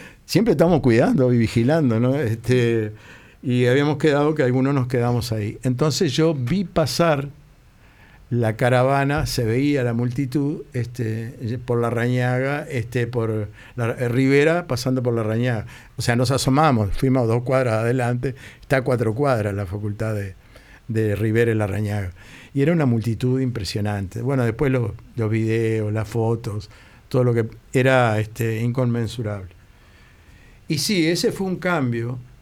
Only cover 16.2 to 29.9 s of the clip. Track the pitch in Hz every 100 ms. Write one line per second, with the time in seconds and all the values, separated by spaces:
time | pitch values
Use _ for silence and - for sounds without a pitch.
16.2 | 127 135 - 135 156 117 98 - 135 131
17.2 | 113 117 123 131 123 110 117 127 120 123
18.2 | 135 127 - - - 135 131 120 110 110
19.2 | 143 117 101 101 92 104 107 104 110 107
20.2 | 98 - - - - - - 110 107 101
21.2 | 110 113 117 110 104 98 104 104 92 -
22.2 | - - - 139 139 175 135 117 117 107
23.2 | 127 131 131 110 90 107 104 101 95 113
24.2 | 120 139 117 117 139 127 117 - - -
25.2 | 107 110 110 113 113 110 107 110 104 117
26.2 | 113 113 110 104 - - - - - 131
27.2 | 123 117 110 - - 131 131 131 120 107
28.2 | 107 - 113 110 120 123 123 117 110 123
29.2 | 107 101 90 - - - -